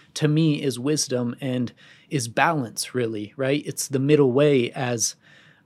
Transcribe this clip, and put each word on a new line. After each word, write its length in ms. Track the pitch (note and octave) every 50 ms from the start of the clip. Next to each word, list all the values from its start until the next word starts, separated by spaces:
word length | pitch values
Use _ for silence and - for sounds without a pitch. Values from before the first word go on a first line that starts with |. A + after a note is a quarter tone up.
| - _ -
to 140 | - D#3
me, 340 | D3 D3+ D#3 E3 D#3 C#3+ -
is 180 | - C#3 A#2 A#2+
wisdom 560 | B2 D3 D#3 D3 - - B2+ B2 B2 A#2+ A#2+ -
and 340 | C#3+ C3 B2+ B2+ A#2+ G#2+ - _ - - - - _ _
is 180 | D#3+ C#3 A2+
balance, 680 | A#2 - C#3 C#3+ E3+ E3 D3 B2 G#2 G#2 - - - -
really, 380 | B2 A#2+ A2 A2 G#2 G#2 G2+ -
right? 260 | C3+ C3 C3 D3 D3 -
It's 220 | - - - -
the 120 | - C3+ C3
middle 320 | C3+ C#3+ D3 C#3+ C#3+ B2+
way, 400 | A#2+ C#3 D3 D3 C#3+ B2+ A#2 -
as, 440 | - D3+ C3 B2 B2 A#2+ - - - _ _ _ - - - - _ _ _